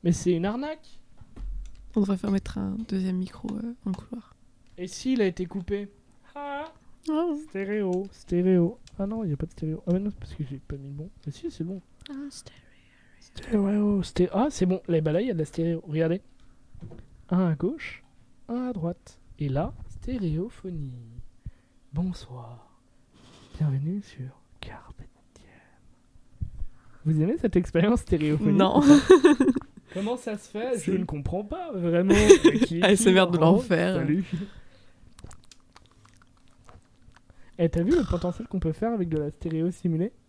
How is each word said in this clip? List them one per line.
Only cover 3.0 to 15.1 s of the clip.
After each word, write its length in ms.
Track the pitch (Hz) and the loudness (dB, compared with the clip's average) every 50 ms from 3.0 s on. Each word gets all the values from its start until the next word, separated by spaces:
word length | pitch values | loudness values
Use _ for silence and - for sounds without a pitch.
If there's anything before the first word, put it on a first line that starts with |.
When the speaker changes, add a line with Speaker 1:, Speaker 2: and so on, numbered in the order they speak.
| 185 190 185 185 | -4 -2 -4 -4
Speaker 2:
micro, 300 | 185 185 - - - 220 208 | -6 -8 -10 -12 -10 -10 -8
euh, 60 | 214 220 233 240 - - | -8 -8 -10 -12 -10 -8
dans 60 | 196 | -8
le 40 | 185 | -8
couloir. 400 | - - - - 240 - - - _ - - - _ _ - - - | -8 -10 -14 -16 -16 -16 -20 -20 _ -20 -20 -20 _ _ -20 -14 -14
Speaker 1:
Et 100 | 180 180 | -12 -12
s'il 340 | - - - 254 262 247 | -12 -8 -4 -2 0 2
a 40 | 208 | 2
été 200 | 190 175 - 185 | 0 0 -2 -8
coupé ? 440 | 170 - 196 180 - 208 202 202 202 - - _ _ _ - _ - - | -6 -6 -10 -6 -4 -6 -6 -6 -10 -14 -20 _ _ _ -20 _ -18 -14
Ah. 300 | 285 285 285 277 285 302 330 320 - _ - - - - - | -12 -10 -8 -8 -8 -10 -12 -14 -20 _ -20 -20 -14 -8 -4
Speaker 2:
Oh. 300 | 311 302 339 349 302 294 311 302 | -2 0 0 -2 -2 -6 -8 -10
Speaker 1:
Stéréo, 580 | - 190 196 196 208 214 202 185 180 180 196 196 | -8 -8 -6 -4 -4 -2 -2 -2 -2 -4 -4 -8
stéréo. 680 | - - - - 175 175 180 185 185 180 170 175 240 - - - - - | -12 -20 -8 -2 0 2 4 4 6 4 4 2 0 -8 -18 -20 -10 -8
Ah 80 | 196 202 | -6 -6
non, 160 | 220 226 220 | -4 -6 -4
il 40 | 175 | -4
n'y 60 | 147 | -4
a 40 | 139 | -6
pas 80 | - | -6
de 60 | 165 | -10
stéréo. 320 | - - - 156 156 - - - | -8 -8 -6 -6 -6 -6 -2 -2
Ah 40 | 175 | -2
mais 60 | 185 | 0
non, 100 | 202 208 | 0 -4
c'est 100 | 202 - | -6 -8
parce 140 | - - - | -14 -14 -10
que 100 | - 151 | -10 -10
j'ai 140 | 127 139 131 | -10 -10 -14
pas 180 | - - 147 139 | -12 -12 -12 -12
mis 100 | 135 139 | -12 -12
le 60 | 143 | -12
bon. 160 | 143 156 190 - - - 147 | -12 -14 -14 -16 -14 -14 -12
Ah 40 | |
si, 180 | 143 - - 339 | -12 -10 -12 -12
c'est 120 | - - 160 | -8 -8 -8
bon. 180 | 170 190 190 - _ - - - - | -8 -8 -10 -12 _ -20 -20 -18 -14
Speaker 2:
Ah, 40 | 285 269 285 285 | -12 -12 -12 -12
stéréo. 300 | - - - - - - _ - _ - _ _ _ _ _ _ - - | -14 -16 -20 -20 -20 -20 _ -20 _ -20 _ _ _ _ _ _ -20 -20
Speaker 1:
Stéréo, 840 | - - _ - - - 233 208 196 196 208 208 208 208 202 196 175 | -20 -18 _ -14 -8 -2 0 0 0 2 0 2 2 2 2 0 -2
sté-, 260 | - - - 180 180 - | -4 0 0 0 2 2
ah, 140 | 190 240 302 | 0 0 0
c'est 160 | - - 190 | 0 0 0
bon. 160 | 175 180 185 - - | 0 0 -2 -2 0
Là, 120 | 170 160 | 0 0
bah 100 | 156 156 | 2 2